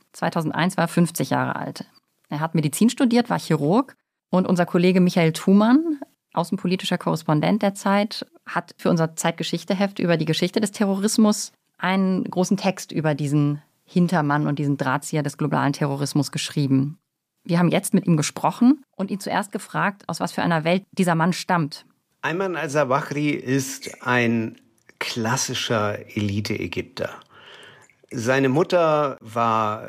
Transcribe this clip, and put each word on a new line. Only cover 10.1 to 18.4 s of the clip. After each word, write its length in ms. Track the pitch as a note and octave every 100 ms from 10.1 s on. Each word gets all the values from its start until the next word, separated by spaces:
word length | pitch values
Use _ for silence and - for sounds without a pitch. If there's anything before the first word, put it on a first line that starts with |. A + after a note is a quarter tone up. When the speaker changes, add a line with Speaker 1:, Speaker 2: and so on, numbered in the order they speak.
| E3
Speaker 1:
die 80 | D#3
Geschichte 340 | D#3 F3+ -
des 120 | G3+
Terrorismus 840 | - G3 F#3+ G3+ - G#3+ G#3 - _ _ -
einen 480 | F3+ F#3+ F#3+ F#3 -
großen 320 | F3+ F#3 G3
Text 340 | F#3+ F#3+ -
über 240 | E3+ D#3 C#3+
diesen 460 | D3 D3 D3 D3 - _ _
Hintermann 600 | F3+ F3 F3 D3 D3 D3+
und 120 | D3
diesen 160 | C#3+ C#3
Drahtzieher 480 | C3+ C#3 - D#3
des 140 | C#3+ -
globalen 340 | D3+ C#3+ C3+
Terrorismus 640 | C#3+ D3 C#3 C#3+ D3+ C#3
geschrieben. 640 | - - D#3 C3+ C3+ C#3+ - _ _ _ _ -
Wir 120 | E3+
haben 100 | E3+
jetzt 240 | E3+ -
mit 120 | G3+ -
ihm 120 | D#3
gesprochen 640 | - -